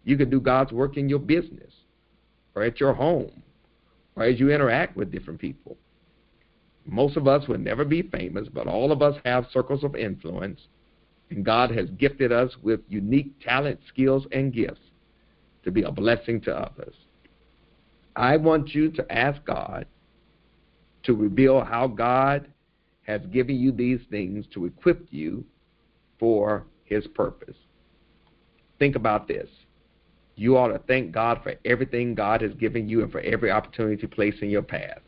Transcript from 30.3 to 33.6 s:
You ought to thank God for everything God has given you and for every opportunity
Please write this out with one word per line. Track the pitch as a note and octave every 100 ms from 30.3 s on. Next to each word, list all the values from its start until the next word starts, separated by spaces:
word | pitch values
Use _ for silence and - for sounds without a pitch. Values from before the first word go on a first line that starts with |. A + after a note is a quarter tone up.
You | - A2+ C3
ought | B2
to | G#2 -
thank | B2+ G2
God | F2 A#2 A#2+
for | - -
everything | A2+ B2 C3 A#2+ A#2+
God | A2 G2+ A2+
has | A2
given | G#2+ A2 A#2+ G#2+
you | A2+
and | G2
for | -
every | - A2+ A2
opportunity | G#2+